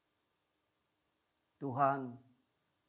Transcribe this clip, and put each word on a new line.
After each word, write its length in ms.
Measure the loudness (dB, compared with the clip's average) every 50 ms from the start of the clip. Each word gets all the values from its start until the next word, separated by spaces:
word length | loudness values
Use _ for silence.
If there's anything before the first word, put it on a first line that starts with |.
| _ _ _ _ _ _ _ _ _ _ _ _ _ _ _ _ _ _ _ _ _ _ _ _ _ _ _ _ _ _ _
Tuhan, 560 | -8 -6 -4 0 2 4 4 2 0 -4 -8 -12 -14 -20 -20 -20 _ _ _ _ _ _ _ _ _ _